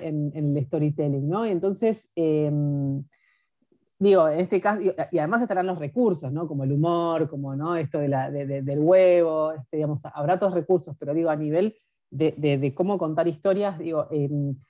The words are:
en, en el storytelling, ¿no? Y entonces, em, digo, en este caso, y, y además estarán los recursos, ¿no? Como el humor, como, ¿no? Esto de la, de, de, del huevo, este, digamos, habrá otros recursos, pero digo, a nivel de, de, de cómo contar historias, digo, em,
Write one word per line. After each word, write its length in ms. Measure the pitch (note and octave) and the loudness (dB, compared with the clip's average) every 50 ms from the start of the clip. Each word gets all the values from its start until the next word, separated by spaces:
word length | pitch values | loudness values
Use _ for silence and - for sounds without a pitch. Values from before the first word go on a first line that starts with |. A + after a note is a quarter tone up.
| - | -2
en, 300 | D#3+ D3+ D3+ D3 D3 - | -2 -4 -2 -4 -4 -4
en 220 | D#3 D3+ C#3+ C#3+ | -2 -2 0 0
el 80 | D3 C3+ | 0 -2
storytelling, 640 | - - D#3 D3+ D3+ D3 D#3 D3+ D3 C#3+ C#3 C#3 D3 | -2 -2 0 0 0 0 0 -2 0 0 -2 -2 -2
¿no? 160 | F3 G#3 A#3 | -2 0 0
Y 40 | A3 | 0
entonces, 600 | F#3+ E3+ - G3 G3 - A#3 A3 G#3+ A3 - _ - | -2 0 0 -2 -2 0 0 0 0 -2 -6 _ -4
em, 920 | E3+ E3 D#3 D#3 D3+ D3+ D3 D3 D3 D3 C#3+ C#3+ C#3+ C#3 C#3 C#3 C#3+ C#3 - _ _ _ _ _ _ _ _ _ _ _ _ _ _ _ _ _ - | -2 0 2 2 2 2 0 0 0 0 0 -2 -2 -2 -2 -4 -6 -8 -12 _ _ _ _ _ _ _ _ _ _ _ _ _ _ _ _ _ 2
digo, 300 | G3 G3+ G3 F#3 D#3+ D#3 | 4 6 6 6 6 4
en 120 | D3+ E3 | 2 0
este 200 | F#3 F3+ G#3 F3+ | 0 0 0 0
caso, 200 | - G#3 G#3+ G#3 | 2 2 0 2
y, 120 | E3+ F#3+ - - D#3 - F3 | 0 -2 0 -2 -4 -2 0
y 60 | E3 | 0
además 240 | D3+ E3 G#3+ A#3 B3 | 0 2 0 0 0
estarán 240 | - G3+ F3+ F3+ | 0 -2 -2 0
los 120 | F#3 F3+ D#3+ | -2 -2 -4
recursos, 540 | D3+ C#3+ - A#3+ B3 G#3+ F3+ - - B2+ C#3+ | -6 -6 -2 0 2 2 2 0 -4 -6 -6
¿no? 160 | D#3+ F3 D#3 | -4 -6 -4
Como 160 | D3+ C#3 C3+ | -4 -4 -2
el 80 | C3+ C#3+ | 0 0
humor, 560 | C#3+ D#3+ E3+ E3+ E3+ E3+ E3 E3 D#3+ D#3 C3+ | 2 2 2 2 0 0 0 0 0 -2 -2
como, 260 | - C#3 C#3+ C#3 C3+ | -4 -8 -8 -6 -6
¿no? 220 | C#3 D3+ E3+ F3 | -4 -4 -2 -2
Esto 220 | E3 D#3 C#3+ - D3+ | -2 -2 -2 -2 -2
de 100 | D3 C#3 | -2 0
la, 220 | C#3 C3 C3 C#3+ | 0 -2 -2 -4
de, 160 | C#3+ C#3+ C#3+ | -4 -6 -6
de, 160 | C3+ C#3+ C#3 C3+ | -4 -6 -4 -4
del 160 | C#3+ C#3 D3 | -2 0 2
huevo, 720 | D3+ E3+ F#3 F#3+ F#3 F3+ F3 F3 E3+ D#3+ D#3+ D#3 D#3 D#3 D#3+ | 4 6 6 8 8 6 6 6 4 2 2 0 0 -2 -4
este, 240 | D3+ B2+ - - | -6 -10 -8 -4
digamos, 240 | D3+ D3+ D3 D3+ D3 - | -4 -2 -2 -4 -4 -8
habrá 300 | D3 - D3+ D3 D3+ F#3 | -10 -8 -4 0 0 0
otros 200 | F#3 G#3 F#3+ F3+ | 2 0 0 0
recursos, 420 | F3 D3+ - F#3 E3+ - - B2+ - | 0 0 2 2 2 2 -2 -14 -10
pero 140 | D3+ C#3+ D3 | -6 -4 -2
digo, 160 | E3 E3 E3 | 0 0 0
a 60 | D3+ | 0
nivel 400 | D3 D3+ D3 D3+ E3+ G3 A3 - _ _ _ _ _ _ _ | 0 -2 0 0 0 0 0 -2 _ _ _ _ _ _ _
de, 240 | - C#3 D#3 D#3 - C#3+ | -4 0 0 0 0 0
de, 200 | D3 D3 C#3+ C3+ | 0 0 2 2
de 160 | C#3 C#3 C#3 | 0 -2 0
cómo 240 | - F#3 G3 G3+ F3+ | 0 0 0 0 -2
contar 300 | D#3+ D#3 D#3 D#3+ E3 E3+ | -2 -2 0 0 0 0
historias, 500 | D#3+ - - G3 F#3+ G3+ G3+ G3 F3+ D#3 | -2 -2 0 0 2 2 0 -2 -4 -4
digo, 300 | E3 E3 D#3+ D3+ D3 - | -6 -4 -2 -2 -2 -2
em, 460 | E3 D3+ C#3+ C#3 D3 C#3+ C#3+ C#3+ C3+ C3+ _ | -2 -2 -2 0 -2 -2 -2 -2 -4 -6 _